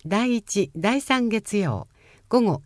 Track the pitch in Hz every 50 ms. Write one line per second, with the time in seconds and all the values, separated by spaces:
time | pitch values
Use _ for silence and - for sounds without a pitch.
0 | - 160 190 214 240 254 240 233 - - - 202 - 143 - 165 165 208 247 277
1 | - - 269 254 240 233 214 220 - - - 208 190 151 110 92 - - _ _
2 | _ - - _ _ _ - 254 240 208 151 135 -